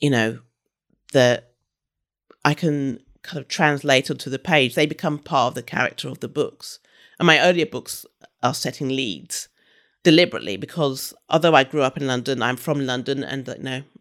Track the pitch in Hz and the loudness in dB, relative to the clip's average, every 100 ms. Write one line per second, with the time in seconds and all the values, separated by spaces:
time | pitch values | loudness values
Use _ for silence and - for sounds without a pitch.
0 | 147 127 113 120 - _ _ _ _ _ | 0 2 0 -2 -14 _ _ _ _ _
1 | _ 139 123 120 - _ _ _ _ _ | _ 4 4 2 -4 _ _ _ _ _
2 | _ _ _ _ 143 147 170 147 139 123 | _ _ _ _ -2 0 0 -2 -4 -6
3 | _ _ - 160 131 - 156 143 147 131 | _ _ -14 -14 -10 0 2 2 2 2
4 | 131 147 - 131 - 160 127 139 151 151 | 2 -6 -6 -8 0 2 2 2 0 0
5 | 175 147 - 143 123 101 - - 127 - | -4 -6 -2 0 0 -2 -8 -4 -4 -4
6 | 135 127 123 - 127 - - - _ _ | -12 -10 -10 -4 -6 -6 -18 -20 _ _
7 | _ _ 165 151 165 175 156 123 - - | _ _ 4 6 6 4 0 -4 -10 -14
8 | - _ _ _ 120 151 - - 135 135 | -14 _ _ _ -2 -2 -6 -6 -4 -4
9 | 127 78 - - - _ _ _ _ _ | -4 -8 -10 -12 -12 _ _ _ _ _
10 | 175 160 175 - - 98 - - 147 135 | 4 6 6 0 -8 -8 -8 -4 -4 -4
11 | - - _ 165 165 151 131 151 131 147 | -10 -14 _ 2 4 4 4 0 -2 0
12 | 139 127 120 131 117 127 - 147 135 127 | -4 -2 -2 -2 -2 -4 -4 -4 -2 -4
13 | 123 139 135 135 123 123 131 131 143 _ | -4 -6 -6 -8 -8 -10 -8 -10 -12 _